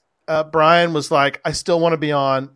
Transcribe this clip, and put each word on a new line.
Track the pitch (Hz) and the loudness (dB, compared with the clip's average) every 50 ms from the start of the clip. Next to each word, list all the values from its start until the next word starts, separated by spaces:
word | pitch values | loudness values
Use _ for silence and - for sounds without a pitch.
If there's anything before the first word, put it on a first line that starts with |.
| _ _ _ _ _ | _ _ _ _ _
uh, | - 160 156 156 | -4 -4 -4 -2
Brian | 156 156 160 156 160 170 175 170 170 | -2 0 2 4 4 4 4 2 0
was | 165 151 139 - | -2 -4 -4 0
like, | 165 143 139 139 139 - - | 0 0 0 0 -2 -4 -8
"I | 160 151 | -8 -8
still | - - - 170 165 | -6 -2 -2 0 0
wanna | 165 170 165 | 0 0 0
be | 151 156 151 | -2 -2 -2
on. | 147 143 139 135 135 131 135 139 _ | -2 0 0 0 -2 -2 -4 -8 _